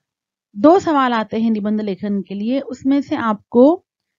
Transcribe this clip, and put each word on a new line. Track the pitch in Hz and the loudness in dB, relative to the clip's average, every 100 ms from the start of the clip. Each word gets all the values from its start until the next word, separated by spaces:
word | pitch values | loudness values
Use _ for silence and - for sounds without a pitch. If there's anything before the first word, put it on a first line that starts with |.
| _ _ _ _ _ 202 | _ _ _ _ _ 2
दो | 285 370 | 4 4
सवाल | 349 285 254 | 2 0 0
आते | 226 214 226 | -2 -4 -4
हैं | 226 | -2
निबंध | 214 208 214 | -2 -2 -4
लेखन | 208 180 208 202 | -4 -6 -4 -6
के | 180 | -6
लिए, | 196 220 269 | -8 -4 -4
उसमें | - - 269 285 | -6 -8 -2 -2
से | 269 311 | -2 -4
आपको | 226 208 _ 240 277 370 _ _ _ | -4 -4 _ 4 4 4 _ _ _